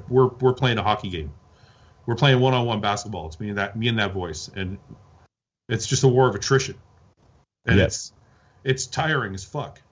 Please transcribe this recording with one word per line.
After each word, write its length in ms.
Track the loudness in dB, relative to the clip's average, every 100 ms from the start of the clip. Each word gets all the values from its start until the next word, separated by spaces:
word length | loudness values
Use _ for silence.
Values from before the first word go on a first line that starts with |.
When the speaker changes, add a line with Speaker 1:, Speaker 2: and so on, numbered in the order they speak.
| 0
Speaker 1:
we're, 200 | 4 4
we're 260 | 4 0
playing 240 | 2 0 2
a 60 |
hockey 260 | 0 0 -2
game. 220 | -8 -8 -12 _ _ _ _ _ _ -6
We're 100 | 2
playing 240 | 4 6
one-on-one 400 | 4 2 0 -2
basketball. 460 | -2 -4 -6 -10 -10
It's 120 | -10
me 100 | -6
and 80 | -4
that, 200 | -4 -2
me 120 | -2
and 100 | 0
that 140 | -2
voice, 360 | -2 -6 -8 -12 -8
and 240 | -8 -8 -16 -20 _ _ _ _ _ _ -6
it's 180 | -6 -2
just 180 | 2
a 40 | 4
war 200 | 4 2
of 80 | 0
attrition. 400 | 0 0 0 -8 _ _ _ _ _ _ _ _ 2
And 120 | 4
Speaker 2:
Yep. 100 | 4
Speaker 1:
it's, 260 | 0 -12 -18 _ _ _ _
it's 240 | -4 -4 -4
tiring 480 | -4 -2 -2 -4 -8
as 80 |
fuck 380 | -10 -12 -12 -16 _